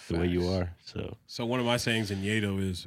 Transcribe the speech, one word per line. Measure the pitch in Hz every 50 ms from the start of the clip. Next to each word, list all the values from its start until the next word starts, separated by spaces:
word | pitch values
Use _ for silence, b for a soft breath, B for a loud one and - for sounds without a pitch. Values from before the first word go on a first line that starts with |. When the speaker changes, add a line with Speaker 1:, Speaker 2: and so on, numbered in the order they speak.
| - -
Speaker 1:
the | 85 82
way | 87
you | 90 87 87
Speaker 2:
Facts. | 87 87 92 95
Speaker 1:
are? | 90 85 85 - - - - -
So | - - - - _
Speaker 2:
So | - - - 120
one | 113 123 127
of | 123
my | 120 120
sayings | 120 - 127 113 113 110 98
in | 101 95 98
Yato | 101 110 110 104 101 98 98
is | 98 95 92 87 -